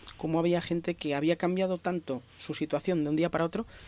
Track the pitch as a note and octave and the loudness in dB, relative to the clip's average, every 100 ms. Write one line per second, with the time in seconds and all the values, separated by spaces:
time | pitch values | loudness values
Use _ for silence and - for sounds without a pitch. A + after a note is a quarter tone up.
0 | - - D#3+ E3 E3+ F3 - E3+ E3+ E3+ | -18 -6 0 2 4 2 2 -2 -2 -4
1 | D3+ C#3+ D#3 E3+ F3 F#3 F#3+ F3+ F3+ F3+ | -2 2 2 2 2 2 0 0 -2 -4
2 | D#3+ C3 - - - D3+ D3+ C#3+ - F3+ | -4 -6 -6 -16 -8 -4 -2 -2 0 0
3 | D3 D#3 E3 D#3+ E3 F#3+ A3+ - | 2 2 2 2 0 -2 -6 -12